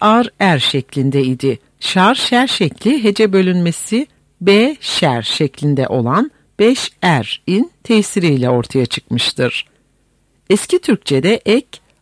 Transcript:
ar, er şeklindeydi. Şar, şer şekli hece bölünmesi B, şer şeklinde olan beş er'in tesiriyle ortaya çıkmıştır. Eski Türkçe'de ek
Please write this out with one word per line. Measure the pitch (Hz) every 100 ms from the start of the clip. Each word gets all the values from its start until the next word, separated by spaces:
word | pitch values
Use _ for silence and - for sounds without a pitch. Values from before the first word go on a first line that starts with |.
ar, | 208 226 240 -
er | 196 147
şeklindeydi. | - 139 - 143 135 139 131 127 135 117 _ _
Şar, | - 185 190
şer | 247 - 247 262
şekli | - 170 - 208 294
hece | 214 202 214
bölünmesi | 190 185 180 170 165 - 226 302 _ _ -
B, | 180 202 247 302
şer | - - 160 120
şeklinde | 110 - 151 - 147 135 127
olan | 127 117 160 285 - _ -
beş | 214 262 - -
er'in | 180 143 104 - - 190 330 _
tesiriyle | - 220 196 208 170 135 123
ortaya | 123 117 135 120
çıkmıştır. | - - 120 - - 127 - - _ _ _ _ _ _ _ -
Eski | 196 - 359
Türkçe'de | - 220 - 135 165 226
ek | - 233 - - _ _